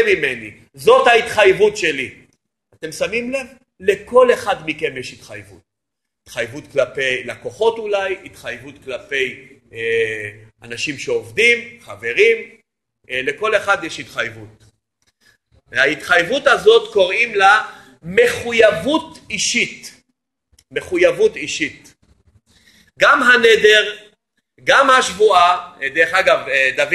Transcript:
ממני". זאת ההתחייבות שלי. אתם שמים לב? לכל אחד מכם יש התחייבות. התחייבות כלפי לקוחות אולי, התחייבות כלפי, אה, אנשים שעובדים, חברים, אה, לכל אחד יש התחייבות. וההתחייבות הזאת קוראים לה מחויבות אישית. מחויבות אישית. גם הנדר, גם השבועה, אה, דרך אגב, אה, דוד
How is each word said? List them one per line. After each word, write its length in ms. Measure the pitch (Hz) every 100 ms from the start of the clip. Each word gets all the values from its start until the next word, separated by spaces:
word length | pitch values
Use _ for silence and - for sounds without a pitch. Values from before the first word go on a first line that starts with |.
| 226
ממני". 440 | 180 143 120 107 - _
זאת 340 | 139 147 262 262
ההתחייבות 680 | 233 226 208 196 170 208 202
שלי. 380 | 170 139 113 - _ _ _ _ _ _
אתם 160 | 160
שמים 400 | 156 175 226 240
לב? 160 | 262 254 - _ _
לכל 540 | 190 196 - 240 254
אחד 220 | 226 208 175 156
מכם 320 | 151 151 131
יש 160 | 123
התחייבות. 600 | 120 - 104 101 92 _ _ _ _ _ _
התחייבות 400 | _ 127 117 143 147
כלפי 520 | 139 127 - 135 127
לקוחות 540 | 120 113 127 - 226 226
אולי, 380 | 214 196 196 185 139
התחייבות 500 | - 127 120 135 -
כלפי, 640 | 131 120 - 139 127 104 - _ _
אה, 560 | 113 113 113 110 110 104 107 - _
אנשים 360 | 117 117 151 139
שעובדים, 840 | - 117 107 110 233 233 - -
חברים, 560 | - 101 117 135 226 220 202 - _ _ _ _ -
אה, 120 | 127
לכל 320 | 131 143 214 208
אחד 280 | - 196
יש 160 | 160 -
התחייבות. 640 | 131 127 113 110 107 _ _ _ _ _ _ _ _ _ _ _ _
וההתחייבות 760 | 120 139 151 - 175 170 269 277
הזאת 460 | 214 196 226 214
קוראים 420 | 208 180 190 233 208
לה 340 | 190 214 - - - _
מחויבות 1160 | 160 196 240 - 240 233 220 - 233 311 - - -
אישית. 720 | 214 - 233 196 - - - _ _ _ _ _ _ _
מחויבות 640 | 131 - 175 175 156 214 151
אישית. 580 | 143 - 143 - - _ _ _ _ _ _ _ _ _ _ -
גם 240 | 208 285
הנדר, 760 | 247 240 233 220 214 214 202 208 - _ _ _ _ _
גם 260 | 127 214 277
השבועה, 840 | 254 240 185 214 180 175 180 - -
אה, 80 | 135
דרך 240 | 147 165
אגב, 340 | 185 175 160 139
אה, 200 | 135 131 143
דוד 180 | 143